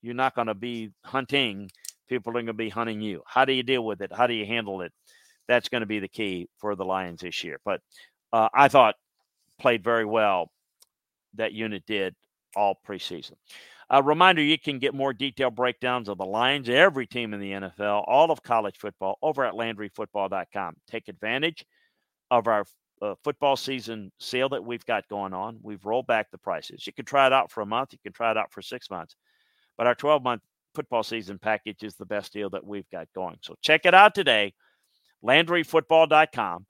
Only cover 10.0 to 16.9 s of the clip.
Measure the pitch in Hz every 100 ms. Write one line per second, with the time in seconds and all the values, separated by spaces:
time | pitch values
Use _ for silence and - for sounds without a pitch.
10 | 107 113 107 95 82 _ _ _ _ _
11 | _ _ _ 104 113 107 113 101 - 107
12 | 95 87 _ _ _ - 104 95 - 98
13 | - 87 69 80 _ - - - - 139
14 | 139 156 180 180 147 156 - 135 135 139
15 | 135 117 139 120 131 113 127 120 127 123
16 | 104 95 95 104 123 143 120 123 185